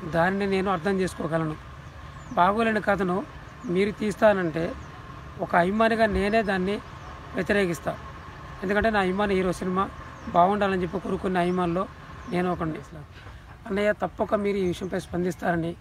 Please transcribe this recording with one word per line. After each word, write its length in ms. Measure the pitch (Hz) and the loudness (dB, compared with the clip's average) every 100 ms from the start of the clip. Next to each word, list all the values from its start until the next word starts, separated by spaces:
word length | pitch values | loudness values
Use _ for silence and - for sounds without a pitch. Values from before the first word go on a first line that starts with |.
దానిని 420 | 170 165 170 196 202 | 0 2 2 2 0
నేను 240 | 190 190 | 2 2
అర్థం 300 | 185 180 190 | 0 0 0
చేసుకోగలను. 720 | 180 - 165 165 160 156 - - - - - - - | 0 -2 -2 0 0 -4 -10 -16 -16 -16 -16 -16 -6
బాగోలేని 480 | - 180 208 226 214 | 2 4 4 2 2
కథను 440 | 196 196 190 180 302 - - - | 2 2 2 0 -2 -12 -16 -12
మీరు 260 | - 175 208 | -2 2 2
తీస్తానంటే, 840 | - 214 180 220 196 175 156 170 175 - - - - - - | 0 -4 4 6 6 2 0 -4 -6 -12 -14 -14 -14 -14 -8
ఒక 160 | 180 185 | 0 4
అభిమానిగా 500 | 175 214 226 220 220 | 4 4 4 6 4
నేనే 360 | 190 202 220 | 4 4 2
దాన్ని 380 | 208 190 185 202 - - - - - | 2 0 0 -2 -6 -14 -14 -14 -8
వ్యతిరేకిస్తా. 600 | - 180 202 190 165 - - - - - - - - | -4 2 4 4 0 -4 -6 -10 -14 -16 -16 -14 -8
ఎందుకంటే 280 | 190 202 214 | 0 2 4
నా 100 | 214 | 4
అభిమాని 340 | 185 190 208 | 2 2 2
హీరో 180 | 190 185 | 2 2
సినిమా 360 | 165 185 185 196 - - - - | 0 0 0 -2 -4 -16 -14 0
బాగుండాలని 540 | 180 180 202 196 190 | 4 6 4 2 0
చెప్పి 160 | 175 180 | 0 -4
కోరుకునే 420 | 180 185 196 185 | -4 -2 0 2
అభిమానుల్లో 460 | 175 180 180 170 202 - - - - | 2 2 0 0 -4 -8 -16 -16 -4
నేను 220 | 175 180 | -2 0
ఒకడిని. 260 | 170 165 156 - 156 143 - - - - - - | -2 -2 -4 -10 -14 -16 -16 -16 -18 -18 -18 -4
అన్నయ్య, 260 | 202 208 | 0 2
తప్పక 420 | 202 180 - 208 | 2 -2 -2 0
మీరు 220 | 214 202 202 | 2 2 0
ఈ 100 | 185 | 0
విషయంపై 320 | 170 190 190 | -2 -4 -6
స్పందిస్తారని 760 | - 175 180 170 190 170 165 170 | -4 -2 -2 -2 0 0 -2 -6